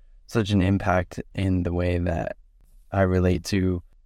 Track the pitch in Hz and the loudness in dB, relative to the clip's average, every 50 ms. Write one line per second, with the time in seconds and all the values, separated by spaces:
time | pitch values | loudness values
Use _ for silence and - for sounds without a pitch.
0 | - - - - - - - 117 101 98 107 98 87 98 98 95 104 98 90 90 | -20 -20 -20 -20 -12 -6 -2 -2 0 2 2 2 2 2 2 0 0 0 0 0
1 | 90 - - - - - - 101 98 95 92 90 87 87 87 87 87 90 87 87 | 0 -4 -8 -14 -14 -10 -6 -4 -2 0 0 0 0 -2 -2 -2 -2 0 0 -2
2 | 87 87 82 - - - - - - _ _ _ - - - - - - - 98 | -2 -2 -2 -2 -4 -6 -8 -12 -18 _ _ _ -20 -20 -20 -20 -12 -4 0 2
3 | 95 92 92 92 90 90 87 87 - - 104 95 92 92 90 87 - - _ _ | 2 4 4 4 4 2 2 0 -2 -2 -2 0 0 0 -2 -4 -6 -12 _ _
4 | _ | _